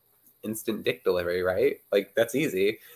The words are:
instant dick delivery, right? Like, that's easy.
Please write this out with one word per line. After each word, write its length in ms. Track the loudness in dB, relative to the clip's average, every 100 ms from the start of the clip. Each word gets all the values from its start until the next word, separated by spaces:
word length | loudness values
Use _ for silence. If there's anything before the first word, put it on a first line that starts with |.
| _ _ _ _
instant 400 | -8 -6 -4 -4
dick 200 | -4 -2
delivery, 380 | 0 0 0 0
right? 380 | 0 2 0 -2 0
Like, 240 | 0 2 0
that's 200 | 0 0
easy. 440 | 0 2 0 0 -10